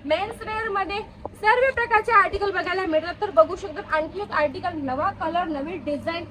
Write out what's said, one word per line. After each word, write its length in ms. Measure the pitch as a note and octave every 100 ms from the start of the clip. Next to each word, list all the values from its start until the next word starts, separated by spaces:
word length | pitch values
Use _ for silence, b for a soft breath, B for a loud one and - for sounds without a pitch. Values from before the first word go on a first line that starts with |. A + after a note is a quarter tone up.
मेन्स 420 | C#4 D#4+ G#4 A4+ A4
वेअर 220 | A4 A4
मध्ये 300 | G4 F#4 G4+ G#4+ - - -
सर्व 340 | G#4 A#4+ C5+
प्रकारचे 380 | C5 A#4 G#4+ G#4+
आर्टिकल 380 | A4 E4+ G4 G4+
बघायला 360 | F#4 F4+ F#4 F#4
मिळतात. 280 | D#4 E4 F4
तर 100 | G4+
बघू 260 | E4 D#4+ F#4
शकतात 380 | F#4+ D#4 G4+
आणखी 260 | D#4 D#4 F#4
एक 120 | G#4
आर्टिकल, 360 | D#4 D4 C#4 F4
नवा 360 | D#4+ C4+ C4 F4+
कलर, 340 | - E4 E4+
नवी 320 | F4 D4 D4 F4+
डिझाईन 480 | C#4+ C#4+ D#4+ E4+ E4